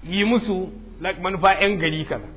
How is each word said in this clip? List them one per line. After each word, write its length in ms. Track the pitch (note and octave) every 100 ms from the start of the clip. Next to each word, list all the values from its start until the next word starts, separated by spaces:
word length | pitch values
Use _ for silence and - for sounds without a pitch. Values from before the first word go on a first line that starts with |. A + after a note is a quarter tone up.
yi 200 | D#3 F#3
musu 460 | G#3 A#3+ G#3+ F#3 F#3 - - -
la-, 140 | F3 D#3+
manufa 320 | F3+ F#3+ F#3 F#3+
yan 180 | G3+ G3+
gari 260 | D#3+ D#3
kaza. 240 | D3 C3 G2